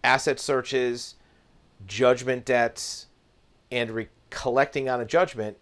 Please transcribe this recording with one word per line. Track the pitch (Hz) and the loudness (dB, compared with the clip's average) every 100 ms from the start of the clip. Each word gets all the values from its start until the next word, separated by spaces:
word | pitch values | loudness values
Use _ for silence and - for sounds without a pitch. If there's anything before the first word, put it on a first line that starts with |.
asset | 127 131 - 135 | 4 2 2 -2
searches, | - 135 123 131 123 120 - - _ _ _ _ _ _ | 0 -2 0 0 0 -2 -10 -16 _ _ _ _ _ _
judgment | 95 101 127 123 120 127 | -12 2 4 4 0 -4
debts, | 120 120 117 - - - - _ _ _ _ _ _ | 0 2 2 -2 -10 -10 -14 _ _ _ _ _ _
and | 123 117 | -4 -2
re-, | 110 110 _ _ | -4 -8 _ _
collecting | - 131 123 135 143 135 | -6 0 2 2 0 -2
on | 123 | -2
a | |
judgment | 113 165 185 120 107 101 | 2 2 2 -2 -6 -8